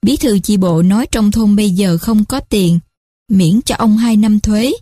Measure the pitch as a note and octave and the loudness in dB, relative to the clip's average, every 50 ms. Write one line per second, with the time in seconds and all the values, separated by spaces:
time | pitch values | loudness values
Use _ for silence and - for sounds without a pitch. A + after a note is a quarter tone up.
0 | - G3+ C4+ D4+ - B3+ G#3 G3 - - G#3 G3 F#3+ F3+ E3 D#3+ F3 F#3 G3 A3 | 0 -2 -2 0 -2 0 0 0 0 0 0 0 0 0 0 2 2 2 2 0
1 | C4 E4 - A3+ G#3+ G#3 G#3 A3+ A3 G#3 G#3 G3+ G#3 G#3 F3+ F#3 G3+ F#3 E3+ E3+ | -2 -2 -2 0 0 0 0 0 0 2 2 2 0 0 0 0 0 0 -2 -2
2 | - - A3+ G#3+ G#3+ - C4 C4+ C#4 _ - G#3 F#3 E3+ E3+ E3+ - _ _ _ | -2 -2 0 0 0 -2 -4 -8 -6 _ -2 0 0 0 0 -2 -4 _ _ _
3 | _ _ _ _ _ _ A3+ F#3+ F3+ D#3+ F3+ A#3 C#4 - - - A3+ A3 G#3 A3 | _ _ _ _ _ _ 0 2 2 2 2 0 -2 -2 -6 -2 0 0 2 2
4 | A#3 A#3 A3+ G#3 G#3+ A3 G#3+ G#3 - G#3+ G#3+ G#3+ A3+ C4+ F#4+ A#4 | 2 0 2 2 2 2 0 0 0 0 -2 0 0 -2 -4 -6